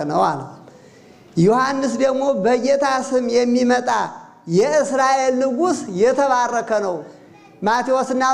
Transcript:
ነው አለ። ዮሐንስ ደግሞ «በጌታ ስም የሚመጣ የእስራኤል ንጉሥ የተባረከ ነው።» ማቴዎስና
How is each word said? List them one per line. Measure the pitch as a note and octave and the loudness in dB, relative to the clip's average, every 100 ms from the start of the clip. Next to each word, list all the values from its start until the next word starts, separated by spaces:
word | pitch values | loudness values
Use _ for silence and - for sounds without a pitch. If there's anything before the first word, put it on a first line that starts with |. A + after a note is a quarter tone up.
ነው | D3 E3 | -4 0
አለ። | F#3+ C#3+ C3 - - - - - - - - - | 0 -2 -10 -18 -20 -20 -20 -20 -20 -20 -8 0
ዮሐንስ | F3+ A#3+ C4 C4+ C4+ A#3 | 2 2 0 -2 -4 0
ደግሞ | C4+ C4 C#4 B3 | -2 0 -2 0
«በጌታ | G3 B3 B3 C#4 C#4 C4 | 0 0 0 0 0 -2
ስም | - B3+ A#3 | -2 -2 0
የሚመጣ | A#3+ B3 B3 B3 B3 B3 A3 E3+ - - - - | 0 2 2 2 0 0 -2 -4 -10 -20 -20 -2
የእስራኤል | F3 C4 D4+ A3+ C4+ C4 C4+ C4 B3+ | 0 2 2 0 0 2 4 2 0
ንጉሥ | C4+ B3+ F4+ D4+ - F3+ | -2 0 0 -2 -4 0
የተባረከ | A#3 C4 C#4 B3 A#3+ A#3 A3 G#3+ | 2 4 2 2 0 -2 -2 -2
ነው።» | G3 E3+ D3+ - - - - - | -2 -6 -10 -20 -20 -20 -20 -6
ማቴዎስና | G#3+ A#3+ B3 C4 B3 B3+ C4 | -2 0 0 -2 0 0 0